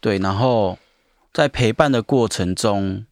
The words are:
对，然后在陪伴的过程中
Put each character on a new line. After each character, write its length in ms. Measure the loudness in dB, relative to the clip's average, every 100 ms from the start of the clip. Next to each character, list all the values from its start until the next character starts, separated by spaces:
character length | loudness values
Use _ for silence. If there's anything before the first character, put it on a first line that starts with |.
对， 180 | -2 -2
然 160 | -2
后 420 | 0 0 2 0 -4 _ _ _ _ _
在 140 | -2 -2
陪 260 | 0 -2
伴 200 | 2 2
的 100 | 2
过 240 | 0 0 0
程 260 | -2 -4
中 520 | -2 0 0 -2 -6 -10